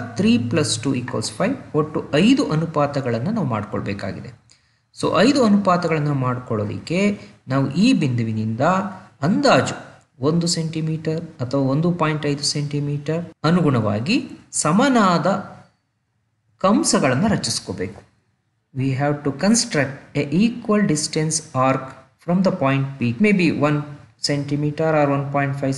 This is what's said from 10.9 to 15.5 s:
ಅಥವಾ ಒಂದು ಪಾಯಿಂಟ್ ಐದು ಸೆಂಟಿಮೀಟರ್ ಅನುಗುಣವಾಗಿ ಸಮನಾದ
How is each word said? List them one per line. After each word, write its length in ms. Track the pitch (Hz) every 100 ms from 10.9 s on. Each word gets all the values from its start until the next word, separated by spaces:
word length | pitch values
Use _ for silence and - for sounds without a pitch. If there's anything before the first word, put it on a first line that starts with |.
| 160 160 160 170 -
ಅಥವಾ 180 | 123 139 131
ಒಂದು 160 | 143 175 175
ಪಾಯಿಂಟ್ 240 | 156 151 147
ಐದು 140 | 143 143
ಸೆಂಟಿಮೀಟರ್ 680 | 151 143 147 143 143 143 165 170 - 151
ಅನುಗುಣವಾಗಿ 680 | 175 143 120 104 104 135 269 - - _ -
ಸಮನಾದ 640 | 151 196 277 240 190 170 170 185 -